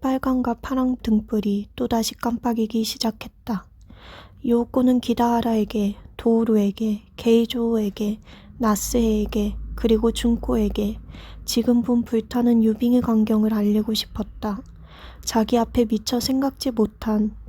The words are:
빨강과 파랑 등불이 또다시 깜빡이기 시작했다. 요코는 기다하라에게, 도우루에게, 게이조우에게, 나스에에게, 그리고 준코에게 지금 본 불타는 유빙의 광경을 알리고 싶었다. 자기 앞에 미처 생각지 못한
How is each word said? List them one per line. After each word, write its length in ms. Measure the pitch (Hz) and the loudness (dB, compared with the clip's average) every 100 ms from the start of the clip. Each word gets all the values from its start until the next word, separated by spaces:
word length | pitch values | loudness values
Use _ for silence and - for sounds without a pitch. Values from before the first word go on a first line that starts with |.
빨강과 540 | 269 262 269 254 247 226 | -2 -2 0 0 -2 -4
파랑 340 | - 262 254 247 | -4 -2 -2 -2
등불이 680 | - 214 214 214 208 202 202 - | 0 0 0 -2 -2 -2 -6 -6
또다시 380 | 240 233 220 | -2 -2 -2
깜빡이기 680 | - 240 233 247 226 220 226 | -4 -4 -2 -2 -2 -2 -2
시작했다. 840 | 220 - 226 - - - - 196 - - - - - - - - - | -4 -4 -4 -4 -12 -14 -8 -8 -8 -20 -20 -20 -20 -20 -20 -8 0
요코는 540 | 233 233 262 254 254 | 0 2 2 4 2
기다하라에게, 960 | 247 233 233 233 233 220 208 220 202 202 - - | 2 0 2 2 2 0 0 -2 -2 -4 -12 -4
도우루에게, 840 | 240 226 226 220 202 196 220 208 - - | 2 2 4 4 2 0 -2 -4 -8 -4
게이조우에게, 1040 | 233 226 233 247 233 226 208 - 208 214 - - - - | 4 4 4 0 0 0 -2 -2 -4 -4 -10 -20 -20 -2
나스에에게, 1000 | 226 208 - 240 226 214 208 214 208 - - | 0 0 0 2 2 2 0 -2 -2 -4 -10
그리고 380 | - 226 220 226 | -2 2 2 2
준코에게 840 | - 240 233 - 247 208 202 208 226 - - - - - | 0 0 0 0 0 0 -2 -4 -6 -12 -18 -18 -14 -4
지금 360 | 240 226 240 | 0 2 2
본 200 | 240 240 | 2 0
불타는 600 | 233 226 220 247 240 233 | 0 -2 -2 0 4 4
유빙의 380 | 220 220 240 247 | 4 2 2 2
광경을 540 | 240 220 214 220 214 | 4 2 2 2 2
알리고 400 | 220 208 208 214 | 2 2 2 0
싶었다. 680 | 214 - - 202 - 214 202 - - - - - - | -2 -4 -8 -8 -8 -8 -8 -10 -20 -20 -20 -20 -12
자기 340 | - 233 220 240 | -2 0 2 2
앞에 300 | 226 - 226 | 2 0 0
미처 340 | 214 - 247 | -2 -2 -2
생각지 500 | 247 262 269 - 269 | 0 0 -2 -4 -4
못한 640 | 226 214 - 226 214 214 - | 0 -2 -2 -2 0 0 -4